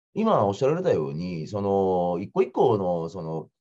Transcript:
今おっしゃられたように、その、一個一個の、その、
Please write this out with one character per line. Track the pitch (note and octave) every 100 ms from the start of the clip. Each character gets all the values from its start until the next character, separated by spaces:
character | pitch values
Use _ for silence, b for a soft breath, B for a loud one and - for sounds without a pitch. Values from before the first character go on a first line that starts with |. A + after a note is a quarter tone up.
| _
今 | - A3 D#3+
お | G2+
っ |
し | G2
ゃ | C3
ら |
れ | E3
た | F#3
よ | F#2+ C#2+
う |
に、 | D2+ F2+ E2+ D#2
そ | G2+
の、 | G2+ G2 F#2+ F2+ F2 F2
一 | G#2
個 | -
一 | -
個 | D4 C#3+ G#2+
の、 | F2+ F2 E2
そ | F#2
の、 | D#2+ D#2+ D#2 _